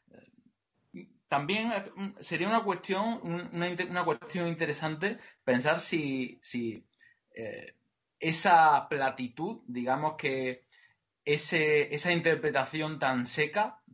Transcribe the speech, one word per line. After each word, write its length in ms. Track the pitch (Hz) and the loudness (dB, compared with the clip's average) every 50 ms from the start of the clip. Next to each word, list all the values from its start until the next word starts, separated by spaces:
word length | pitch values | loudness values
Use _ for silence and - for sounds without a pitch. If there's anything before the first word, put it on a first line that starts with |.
| _ _ | _ _
eh, 960 | - - - _ _ _ _ _ _ _ _ _ _ _ _ _ - 131 - - _ _ _ - | -20 -20 -20 _ _ _ _ _ _ _ _ _ _ _ _ _ -16 -16 -16 -18 _ _ _ -2
también, 420 | 160 143 147 151 196 214 220 233 | -2 0 0 0 -2 0 0 -2
eh, 120 | 226 196 190 - - 180 196 196 - - | -2 -4 -6 -8 -10 -8 -8 -8 -8 -10
sería 300 | - - 175 156 175 202 | -10 -6 -4 -2 0 2
una 120 | 220 226 214 | 2 2 2
cuestión, 580 | 202 185 175 - - 190 190 214 226 233 - - | 0 -4 -4 -2 -2 -2 0 0 -2 -2 -4 -4
un-, 260 | 170 170 175 175 170 - | -4 -4 -4 -6 -6 -4
una 160 | 170 175 180 | -2 -2 -2
inte-, 160 | 180 175 180 180 | -2 -4 -6 -4
una 140 | 180 180 175 | -2 -2 0
cuestión 460 | 170 156 - - - - 185 175 170 | 0 -2 -2 -4 -8 -4 -2 -2 -2
interesante 680 | 165 165 165 151 147 - 156 156 156 151 170 202 240 - - - - _ - | -2 -2 -2 -4 -4 -4 -4 -4 -4 -2 -2 -4 -4 -4 -12 -20 -20 _ 0
pensar 340 | - 123 123 127 151 160 170 | 0 2 2 4 2 0 0
si, 600 | - - - 165 151 143 135 131 127 120 - - | 0 -2 -2 -2 -2 -2 -2 -4 -4 -6 -8 -14
si, 440 | - - - 123 117 113 104 98 - _ _ _ _ _ _ _ _ _ - | -16 -10 -6 -6 -4 -4 -6 -8 -14 _ _ _ _ _ _ _ _ _ -14
eh, 420 | - 113 104 - - - - - _ _ _ _ _ _ _ _ - | -12 -10 -10 -10 -12 -14 -16 -20 _ _ _ _ _ _ _ _ -4
esa 680 | - 160 160 160 - 202 175 165 160 156 147 135 - - | -2 -2 0 2 4 8 8 10 10 10 8 6 4 2
platitud, 720 | 156 143 135 131 131 - 127 123 - - 160 202 226 - - | -2 0 0 0 0 -2 -6 -8 -6 -6 -6 -6 -6 -8 -12
digamos 500 | - 123 123 120 123 131 143 156 156 156 - | -10 -6 -4 0 0 0 0 0 -2 -4 -2
que 480 | - 139 135 131 131 127 123 - _ _ _ - _ _ _ _ _ _ _ _ - | -2 -2 -2 0 -2 -4 -4 -6 _ _ _ -20 _ _ _ _ _ _ _ _ -2
ese, 680 | 147 147 147 - - 180 165 156 151 151 147 143 147 143 | 0 0 0 0 0 0 2 4 4 4 4 4 2 -2
esa 180 | 147 - 180 | -4 0 0
interpretación 880 | 175 170 147 165 160 151 156 151 135 139 131 - - 156 156 156 156 139 | 0 2 4 2 2 2 2 0 2 2 0 0 -2 -4 -4 -4 -4 -2
tan 240 | 139 135 131 123 123 | 0 0 0 0 -2
seca, 540 | 123 - 156 151 147 - 214 214 240 - - _ - | -2 0 -2 -2 0 2 0 -2 -2 -2 -12 _ -20